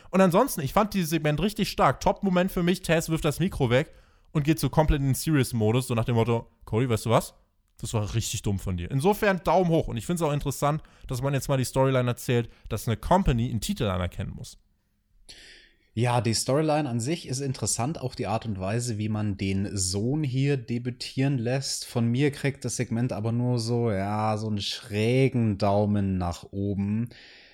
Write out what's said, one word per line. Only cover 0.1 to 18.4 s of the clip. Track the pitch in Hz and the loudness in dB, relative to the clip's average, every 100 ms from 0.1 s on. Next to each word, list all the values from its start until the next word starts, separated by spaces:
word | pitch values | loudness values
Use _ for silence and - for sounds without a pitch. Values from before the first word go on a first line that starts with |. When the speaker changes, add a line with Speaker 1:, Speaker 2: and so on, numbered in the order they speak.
Speaker 1:
Und | 185 | 4
ansonsten, | 190 180 277 - | 6 6 2 0
ich | 135 | 0
fand | 196 208 | 0 0
dieses | 202 160 | 0 0
Segment | 160 151 147 | 0 0 0
richtig | 202 - 185 | 0 -2 -2
stark. | - 170 - | 2 2 4
Top-Moment | - - 196 175 185 | 0 0 2 2 2
für | 180 | 2
mich, | 175 185 | 0 0
Taz | - 165 160 | 2 0 0
wirft | 160 | 0
das | 160 139 | 0 0
Mikro | 170 - 127 | -2 0 2
weg | 123 160 - _ _ _ | 2 2 -8 _ _ _
und | 156 | 0
geht | 147 160 | 2 2
so | 139 | 2
komplett | - 151 151 | 2 4 4
in | 139 | 2
den | |
Serious-Modus, | 127 - 151 127 117 107 123 127 | 0 2 2 2 2 2 2 0
so | |
nach | 117 117 | -2 2
dem | 117 | 2
Motto, | 113 117 - _ | 2 0 -4 _
„Cody, | - 110 131 | -4 -2 0
weißt | 110 117 | 0 2
du | |
was? | 123 - - _ _ _ - | 2 2 -8 _ _ _ -14
Das | 117 | -6
war | 113 104 113 | -4 -2 -2
richtig | - 117 | -4 -4
dumm | - 95 | -4 -4
von | - 90 | -4 -6
dir.“ | 87 | -4
Insofern | 135 170 208 214 185 | 0 2 2 2 0
Daumen | 175 170 175 | 2 4 4
hoch. | 165 - | 2 0
Und | 113 | -4
ich | - | -4
find's | 175 | -2
auch | 156 | 0
interessant, | 143 143 - 147 156 - - - | 0 -2 -2 0 0 -6 -16 -8
dass | 127 | -4
man | 135 | -2
jetzt | 139 - | -2 0
mal | 135 | 0
die | |
Storyline | 123 135 135 127 123 | 0 2 2 2 0
erzählt, | 120 - 120 113 - - | -2 0 0 0 -8 -8
dass | 107 - | -6 -4
eine | 107 | -2
Company | - 185 180 120 127 | 2 2 4 2 0
einen | 113 | -2
Titel | - 202 | -4 -2
anerkennen | 107 90 87 - 95 | -2 -2 -4 -6 -10
muss. | - - - _ _ _ _ _ _ - - - - - _ _ | -10 -14 -18 _ _ _ _ _ _ -20 -20 -20 -20 -20 _ _
Speaker 2:
Ja, | 110 120 120 | -2 2 2
die | 113 | 2
Storyline | 110 - 139 156 147 147 | 0 0 0 2 0 0
an | 120 | -2
sich | 117 175 - | -2 -4 -6
ist | 131 | -4
interessant, | 139 131 107 - 123 170 | -4 -2 -2 -2 -2 -2
auch | 123 | -6
die | - 98 | -4 -2
Art | 110 | -2